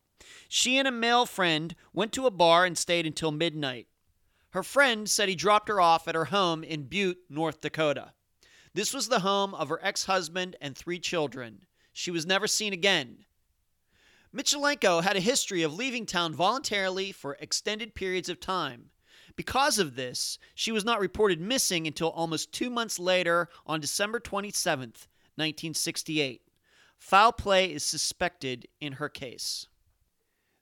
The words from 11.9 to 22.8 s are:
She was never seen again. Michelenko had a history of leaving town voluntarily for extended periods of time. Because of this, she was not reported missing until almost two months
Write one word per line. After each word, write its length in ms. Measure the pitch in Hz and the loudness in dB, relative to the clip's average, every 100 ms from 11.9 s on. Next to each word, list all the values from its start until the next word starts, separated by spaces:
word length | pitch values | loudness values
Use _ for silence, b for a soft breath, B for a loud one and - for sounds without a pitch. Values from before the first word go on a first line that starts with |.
She 180 | - - | -10 -4
was 140 | 170 | -2
never 220 | 156 190 208 | 0 0 2
seen 260 | - 214 | 0 -2
again. 540 | 185 196 180 120 - _ _ _ _ _ _ _ b b b b | 0 2 2 0 -14 _ _ _ _ _ _ _ b b b b
Michelenko 680 | 233 - 285 285 285 202 170 | -4 -2 2 2 4 4 4
had 140 | 185 196 | 2 2
a 40 | |
history 420 | 180 277 - 185 | 2 0 0 0
of 120 | 160 | -2
leaving 320 | 165 262 240 208 | -2 -4 -4 -4
town 260 | 180 165 | -2 -2
voluntarily 800 | 147 185 262 - 202 190 185 196 | 0 0 0 -2 -2 -2 -2 -6
for 260 | - 139 139 | -8 -10 -10
extended 560 | 147 - 208 214 233 - | -6 -4 -4 -6 -6 -6
periods 320 | 190 185 170 | -4 -4 -4
of 100 | 170 | -8
time. 520 | - 185 147 120 - _ b b b | -4 -4 -4 -8 -20 _ b b b
Because 440 | - - 254 294 220 | -12 -4 2 2 2
of 180 | 160 120 | 0 -2
this, 420 | 127 - - - b | -8 -6 -6 -8 b
she 160 | - 220 | -6 -2
was 140 | 220 | 0
not 160 | 208 226 | 0 0
reported 400 | 190 - 208 160 | 0 2 2 2
missing 460 | 185 262 - 175 160 | 0 0 0 0 -2
until 240 | - 165 | -2 -2
almost 420 | 160 165 156 - | -2 -4 -4 -6
two 180 | - 247 | -4 -4
months 280 | 240 | -2